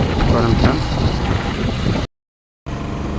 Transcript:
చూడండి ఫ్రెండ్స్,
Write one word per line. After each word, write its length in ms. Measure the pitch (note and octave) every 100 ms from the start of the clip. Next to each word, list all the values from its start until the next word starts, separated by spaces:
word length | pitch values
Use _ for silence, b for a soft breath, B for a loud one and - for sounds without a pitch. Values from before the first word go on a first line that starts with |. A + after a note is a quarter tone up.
| - - -
చూడండి 300 | A#2+ A2+ A2
ఫ్రెండ్స్, 260 | - D#3 - - - - - - - - - - - - - _ _ _ _ _ - - - - -